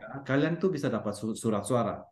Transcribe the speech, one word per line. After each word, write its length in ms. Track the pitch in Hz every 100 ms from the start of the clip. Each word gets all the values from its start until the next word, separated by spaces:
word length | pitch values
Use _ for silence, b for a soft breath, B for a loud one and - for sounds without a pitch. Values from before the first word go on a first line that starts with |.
| - - -
kalian 320 | 139 160 165
tuh 100 | 190
bisa 220 | 151 131
dapat 240 | 110 104 101
su-, 180 | 113
surat 300 | 104 113 104
suara. 400 | - 123 101 - -